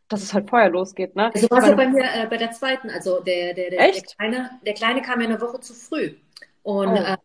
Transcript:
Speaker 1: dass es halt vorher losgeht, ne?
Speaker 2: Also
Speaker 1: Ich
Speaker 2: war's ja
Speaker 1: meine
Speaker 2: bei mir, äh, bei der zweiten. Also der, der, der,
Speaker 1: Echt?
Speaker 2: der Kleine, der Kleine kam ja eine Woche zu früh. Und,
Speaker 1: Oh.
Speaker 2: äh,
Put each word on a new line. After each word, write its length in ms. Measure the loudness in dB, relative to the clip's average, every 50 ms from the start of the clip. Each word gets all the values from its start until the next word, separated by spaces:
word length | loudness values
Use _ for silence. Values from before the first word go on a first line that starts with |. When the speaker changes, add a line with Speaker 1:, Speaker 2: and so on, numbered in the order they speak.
| _ -8
Speaker 1:
dass 140 | -8 -8 -6
es 120 | -4 -4
halt 160 | -4 -2 2
vorher 180 | 4 4 4 4
losgeht, 480 | 4 0 -4 -4 -6 -8 -8 -6 -2
ne? 100 | 0 0 0 2
Speaker 2:
Also 140 | 2 2
Speaker 1:
Ich 40 | 4
Speaker 2:
war's 160 | 6 6 8
ja 60 | 6 6
Speaker 1:
meine 20 |
Speaker 2:
bei 120 | 6 6
mir, 180 | 2 2 0 0
äh, 220 | -2 -2 -4 -4 -4
bei 80 | -4
der 160 | -4 -4 -6 -6
zweiten. 380 | -6 -4 -4 -4 -4 -4 -8
Also 300 | -10 -6 -4 -2 -2 -2
der, 340 | -2 -2 -2 -2 -2 -4 -4
der, 160 | -6 -6 -4
der, 100 | 0 4
Speaker 1:
Echt? 140 | 4 4 4
Speaker 2:
der 80 | 2 -6
Kleine, 480 | -12 -10 -8 -6 -4 -4 -4 -6 -8 -12 -10 -6
der 80 | -6 -6
Kleine 280 | -2 -2 -2 -2 -2 -4
kam 180 | -4 -4 -2
ja 80 | -2 -2
eine 120 | -2 -4
Woche 200 | -4 -6 -8 -10
zu 120 | -14 -16 -20
früh. 420 | -20 -12 -8 -6 -4 -4 -6 -8 _ _ _ _ -20 -20 _ _ _ -8
Und, 260 | -4 -2 0 0 2
Speaker 1:
Oh. 80 | 2
Speaker 2:
äh, 200 | 0 0 0 -4 -6 _